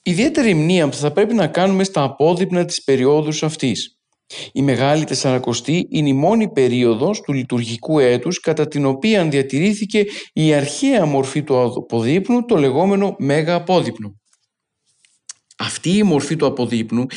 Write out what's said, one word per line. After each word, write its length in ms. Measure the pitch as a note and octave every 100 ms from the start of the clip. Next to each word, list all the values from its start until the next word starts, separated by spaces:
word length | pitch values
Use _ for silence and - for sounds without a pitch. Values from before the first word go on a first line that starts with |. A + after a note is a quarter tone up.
Ιδιαίτερη 520 | - E3+ C#4 - A#3
μνήα 360 | D#3+ D#3 F#3 D3
που 60 | B2+
θα 160 | D3
πρέπει 220 | D3+ G#3+
να 140 | A#3 D#3
κάνουμε 360 | F3 F#3+ F#3+
στα 200 | F#3+ F3
απόδειπνα 640 | C#3 - D#3 F3 F#3 F3+ E3+
της 180 | -
περιόδους 600 | - C3+ C#3 D3+ D3+ D3+
αυτής. 540 | D#3 D#3 C3 F#2+ - _ _ _ _ - -
Η 100 | C3
Μεγάλη 420 | C#3 B2+ C#3 D#3
Τεσσαρακοστή 840 | D3 C3 C#3+ B2+ B2+ A#2 - E3+ -
είναι 200 | D#3 D3
η 40 |
μόνη 380 | C3+ D#3+ A3+ G#3
περίοδος 720 | - B2+ B2 A#2+ A2 D#3 G#3
του 120 | -
λειτουργικού 680 | C3+ B2+ B2 A2+ A#2 - D#3
έτους 400 | B2+ B2 D#3+ F3+
κατά 280 | - D#3 D3+
την 180 | D3+ C#3
οποία 400 | C3+ A3 G#3+ E3
διατηρήθηκε 760 | C#3 C3+ C#3+ F#3+ G#3 G3+ G#3+ G3+ - -
η 200 | - D#3
αρχαία 520 | D3 C#3 - C#4 B3+ D#3
μορφή 380 | C#3 C3 D3+
του 180 | C#3 B2+
αποδείπνου, 840 | B2 A2+ - A#2 A2+ F3 F#3+ A#3+ A#3+
το 100 | G3
λεγόμενο 600 | C#3 C3 F#3+ G3 G3 -
Μέγα 380 | C3+ D3 D#3 F3
Απόδειπνο. 600 | E3+ F3+ A#2+ A2 G#2 - _ _ _ _ _ _ _ _ _ _ - - _ -
Αυτή 400 | A2 - D#3 G3
η 60 |
μορφή 320 | G#3 D3 - D#3+
του 100 | D3
αποδείπνου 600 | - A#2 A#2 A2+ A#2 C3